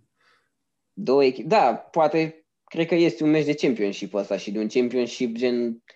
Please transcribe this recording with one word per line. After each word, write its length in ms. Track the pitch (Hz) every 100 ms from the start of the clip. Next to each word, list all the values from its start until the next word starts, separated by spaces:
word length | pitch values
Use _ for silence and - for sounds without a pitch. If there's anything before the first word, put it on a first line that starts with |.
| _ _ _ _ _ _ _ _ _
Două 300 | - 107 139
echi-, 200 | 135 110 151
da, 280 | 214 135
poate, 720 | 110 - 170 151 160 160 - _ _
cred 220 | _ - 165
că 80 |
este 300 | 175 165 165
un 60 | 156
meci 140 | 156
de 100 | 147
championship 600 | 147 160 107 101 98 98
ăsta 220 | 101 98 98
și 140 | 107
de 80 | 104
un 100 | 107
championship 680 | 127 123 127 120 - 123 113
gen 460 | 123 120 120 117 -